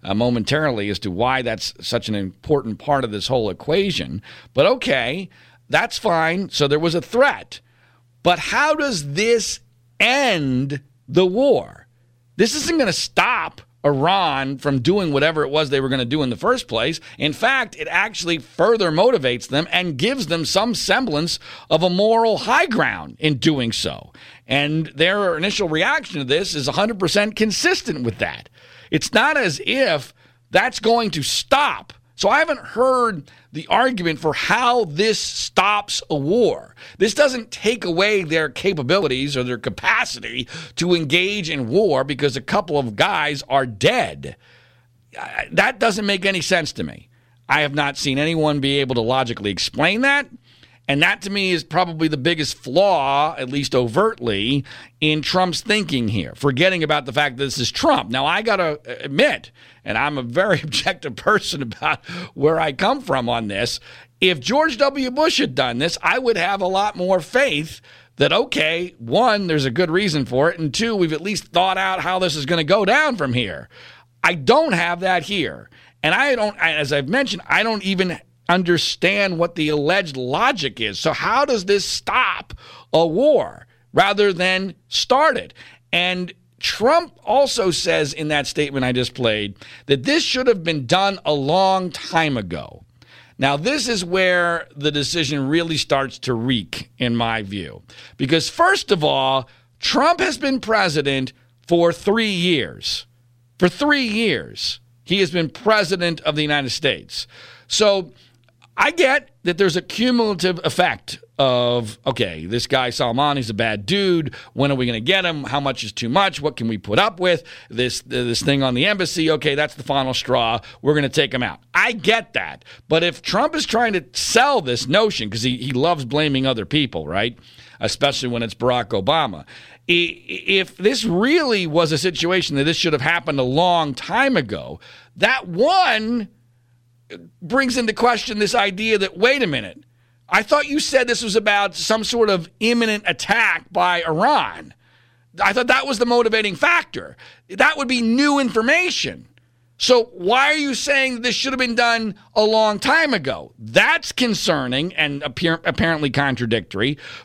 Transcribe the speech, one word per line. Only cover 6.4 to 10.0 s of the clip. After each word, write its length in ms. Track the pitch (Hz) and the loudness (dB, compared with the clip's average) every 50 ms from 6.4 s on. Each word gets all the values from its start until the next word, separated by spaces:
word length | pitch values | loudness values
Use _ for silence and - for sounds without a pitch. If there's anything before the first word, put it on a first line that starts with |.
| 196 - | -4 -4
So 160 | - - 151 | -2 0 0
there 140 | 139 143 151 | 2 2 2
was 160 | 160 170 156 | 2 0 0
a 40 | 175 | -2
threat. 600 | - - - 233 269 285 139 101 85 - - - - _ _ _ _ _ _ _ _ _ _ _ _ | -4 -2 2 2 4 4 2 -2 -8 -16 -20 -20 -20 _ _ _ _ _ _ _ _ _ _ _ _
But 160 | 170 175 170 | 2 2 2
how 360 | - - 208 240 285 311 302 | 0 -2 0 2 2 2 2
does 380 | 302 294 277 240 165 147 143 139 | 2 0 -2 -2 -4 -6 -6 -2
this 480 | 170 214 226 233 226 - - - - - _ _ _ _ _ _ _ | 0 2 2 2 2 2 -2 -8 -10 -12 _ _ _ _ _ _ _